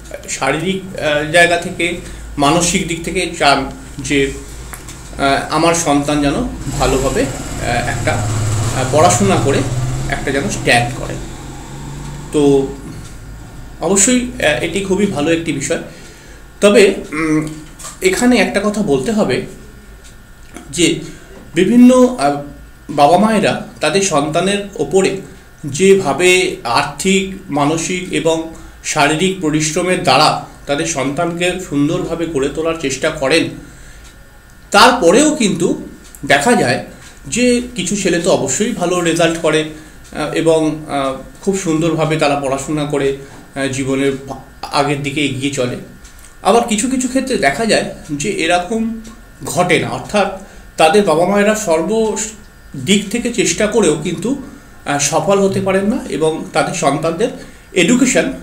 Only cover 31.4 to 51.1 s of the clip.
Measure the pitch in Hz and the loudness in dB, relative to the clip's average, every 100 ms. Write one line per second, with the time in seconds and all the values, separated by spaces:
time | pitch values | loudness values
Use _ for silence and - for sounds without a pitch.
31.4 | 180 180 - 143 147 180 160 165 160 139 | -2 -2 -4 0 0 0 -4 -4 -2 -2
32.4 | 139 156 160 165 143 127 160 139 135 160 | -2 -2 -4 -2 -4 -2 -2 -2 0 2
33.4 | - - - - - - - - - - | 0 -8 -18 -20 -20 -20 -20 -20 -20 -20
34.4 | - - - 202 247 - 170 220 302 - | -20 -20 0 4 6 6 6 6 4 2
35.4 | 202 151 180 - - - - - 139 143 | 0 2 0 -2 -8 -16 -20 -6 2 4
36.4 | 233 214 131 127 - - - - 135 214 | 4 4 2 -2 -6 -18 -20 -18 -6 0
37.4 | 247 240 247 - 185 202 185 170 190 135 | 2 2 -2 -6 -4 -2 0 2 2 2
38.4 | 127 - 240 170 175 180 170 165 165 165 | 0 -2 -2 -2 0 0 0 2 2 2
39.4 | 156 156 156 - - - - - 151 165 | 0 0 -2 -8 -20 -20 -14 -8 -4 0
40.4 | 160 160 156 - - 139 135 131 - - | 2 2 2 -4 -6 -4 -4 -6 -12 -8
41.4 | 202 190 170 156 165 151 151 156 147 143 | -4 -2 -2 0 0 0 0 0 0 0
42.4 | 135 135 - 151 143 143 139 139 - - | -2 -4 -4 -4 -2 0 0 -2 -10 -20
43.4 | - 139 135 123 131 135 139 131 127 127 | -14 -6 -4 -2 -2 0 0 -2 -8 -12
44.4 | - - - 143 139 147 143 147 139 123 | -14 -16 -4 0 0 0 -4 -2 -2 -2
45.4 | 139 135 123 190 - - - - - - | -4 -2 -4 -4 -12 -18 -20 -20 -20 -4
46.4 | - 233 233 208 254 262 262 262 - 226 | 2 2 2 -2 0 -2 0 -2 -2 0
47.4 | 139 220 220 143 - - - 143 214 156 | 0 0 2 2 0 -8 -10 -6 -4 -2
48.4 | 165 180 180 226 226 - - - - - | 0 0 0 -2 -4 -6 -12 -20 -20 -12
49.4 | - 170 180 143 117 123 - 208 190 - | -4 0 2 2 0 -6 -2 0 0 -4
50.4 | - - - - 160 208 170 | -14 -20 -8 2 4 4 4